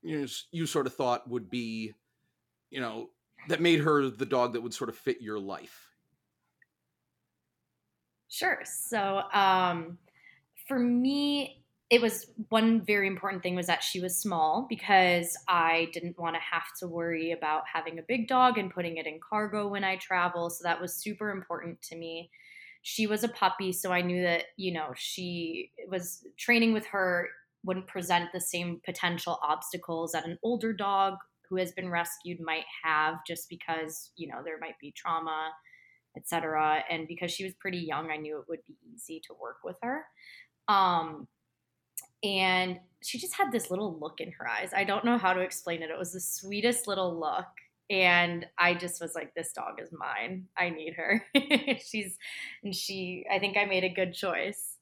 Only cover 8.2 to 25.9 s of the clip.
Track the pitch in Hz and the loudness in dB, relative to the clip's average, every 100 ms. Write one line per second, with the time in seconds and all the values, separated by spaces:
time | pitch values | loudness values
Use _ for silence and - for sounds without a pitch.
8.2 | _ - 370 - - - - 226 196 196 | _ -2 0 0 -4 -8 -4 0 0 0
9.2 | - 208 196 185 180 170 165 175 _ _ | 0 4 6 6 4 0 -4 -12 _ _
10.2 | - - _ - - 269 240 240 254 285 | -20 -20 _ -20 -4 0 4 4 4 2
11.2 | 285 285 269 - _ _ _ 240 233 196 | 2 0 -2 -8 _ _ _ 6 6 0
12.2 | - - 214 226 220 226 185 208 196 190 | -8 -12 2 4 6 4 4 2 2 0
13.2 | 196 190 180 180 175 170 - 185 180 180 | -4 -2 -2 0 2 2 2 -2 -2 -2
14.2 | 214 175 156 170 262 226 - 196 185 175 | 0 2 4 4 0 -6 6 8 8 6
15.2 | 170 - - 175 165 165 165 170 170 175 | 2 -6 2 4 6 4 2 -2 -8 -4
16.2 | 170 165 - 170 165 - 180 170 170 165 | -4 -2 -2 -4 -4 -10 -8 -4 -2 0
17.2 | 165 165 156 156 - 165 165 165 - 254 | -2 -2 0 0 0 -4 -4 -8 -2 -2
18.2 | 220 254 254 226 190 180 170 165 156 156 | 2 6 6 6 -2 -2 -4 -4 -6 -8
19.2 | - 214 214 208 208 202 196 190 - 185 | -4 -2 -2 -2 -2 0 0 -2 0 2
20.2 | 175 175 170 170 175 170 175 - - 208 | 2 0 -4 -2 -2 -2 -2 -6 -6 -4
21.2 | 214 196 185 170 170 175 - 165 165 165 | -4 -4 -6 -8 -8 -10 -12 -10 -8 -10
22.2 | 175 _ - - - - - - 214 208 | -12 _ -20 -20 -20 -16 -10 -2 0 2
23.2 | 226 226 190 - 190 180 190 180 180 180 | 0 2 0 2 -2 -2 0 0 2 2
24.2 | 180 170 - - 190 165 156 127 - - | 2 2 -2 -6 -4 -4 -6 -6 -8 -6
25.2 | 180 175 165 165 - - - | -6 -4 -4 -6 -10 -12 -6